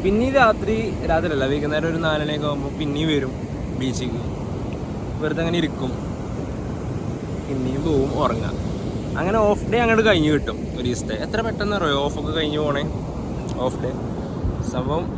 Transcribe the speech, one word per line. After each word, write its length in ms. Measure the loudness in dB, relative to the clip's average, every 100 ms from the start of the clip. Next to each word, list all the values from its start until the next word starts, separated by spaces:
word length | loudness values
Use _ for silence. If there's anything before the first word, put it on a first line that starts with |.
പിന്നെ 240 | 4 4 4 6
രാത്രി, 360 | 6 6 2 0 0 -2 2
രാത്രിയല്ല, 340 | 2 2 2 2
വൈകുന്നേരം 380 | 2 2 0 0
ഒരു 80 | 0 2
നാല് 160 | 0
മണിയൊക്കെ 240 | 0 0 0
ആകുമ്പോൾ 220 | -2 -2 -2
പിന്നെയും 280 | -2 0 2
വരും 200 | 2 0 -4 -6 -6 -4 -2
ബീച്ചിലേക്ക്. 420 | -2 -2 -2 -2 -4 -4 -4 -4 -4 -6 -6 -6 -6 -2
വെറുതെ 200 | -2 0
അങ്ങനെ 140 | 0 2
ഇരിക്കും, 280 | 0 -2 -4 -4 -6 -6 -6 -6 -4 -6 -6 -6 -4 -4 -4 -4 -4 -6 -4
പിന്നെയും 340 | -2 -2 0 2
പോവും, 240 | 2 2 2
ഉറങ്ങുക. 300 | 2 0 -2 -2 -4 -4 -4 -4 -4 -2
അങ്ങനെ 180 | 2 4 4
ഓഫ് 160 | 4 2
ഡേ 60 | 4
അങ്ങോട്ട് 200 | 6 6 6
കഴിഞ്ഞ് 220 | 6 6
കിട്ടും 240 | 4 2 -4 -4 -2
ഒരു 80 | -2
ദിവസത്തെ. 280 | -2 -2 -4 -2
എത്ര 140 | -2 -2
പെട്ടെന്ന് 300 | 0 0 2
അറിയോ 240 | 2 2 2
ഓഫൊക്കെ 260 | 0 -2 0
കഴിഞ്ഞ് 220 | 0 0
പോണേ, 180 | 0 0 -2 -4 -6 -6 -6 -6 -4 -2 -2
ഓഫ് 120 | -2
ഡേ 80 | -2 -4 -4 -4 -4 -2 -2 -2 -2
സംഭവം. 320 | -2 0 0 -2